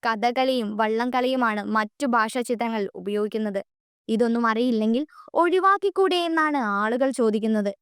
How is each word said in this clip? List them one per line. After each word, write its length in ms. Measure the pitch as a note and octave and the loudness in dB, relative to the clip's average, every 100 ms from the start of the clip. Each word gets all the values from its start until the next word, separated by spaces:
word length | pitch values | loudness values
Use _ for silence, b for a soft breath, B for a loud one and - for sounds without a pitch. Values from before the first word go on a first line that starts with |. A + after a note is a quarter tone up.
കഥകളിയും 640 | A#3+ A3+ A#3 B3 C4 C4 G#3+ G#3+ | -2 0 0 2 0 0 -2 -2
വള്ളംകളിയുമാണ് 840 | A3 A3 B3 B3 B3 C4 A#3+ G#3 G#3 G#3+ | 0 0 -2 0 0 0 0 -2 -2 -2
മറ്റു 320 | G#3+ _ C#4 | -2 _ 0
ഭാഷാ 360 | A#3+ A3 B3+ A#3+ | 2 0 -2 -4
ചിത്രങ്ങളിൽ 400 | A#3 A#3 A3+ G3+ - | -2 -2 -4 -6 -8
ഉപയോഗിക്കുന്നത്. 640 | F3+ G#3 G#3+ A3 G#3+ G3 - _ _ _ - | -6 -4 -2 -2 -4 -4 -8 _ _ _ -4
ഇതൊന്നും 360 | A3 A#3+ A#3 A#3 | 0 2 2 0
അറിയില്ലെങ്കിൽ 580 | A3 B3 A3+ G#3+ A3+ D4+ B B | 0 0 2 2 0 -2 B B
ഒഴിവാക്കിക്കൂടെ 880 | - E4+ F4+ F#4+ G4 G4+ F#4 F#4+ F4+ E4+ | 0 2 4 2 2 0 2 2 2 0
എന്നാണ് 320 | D#4+ D#4 D4 A3 G3+ | 0 0 0 0 0
ആളുകൾ 320 | G#3+ A#3+ C4+ C4 | 0 0 -2 2
ചോദിക്കുന്നത്. 520 | A3+ G#3+ A3 A3 G3+ G3+ | 0 2 0 0 0 -6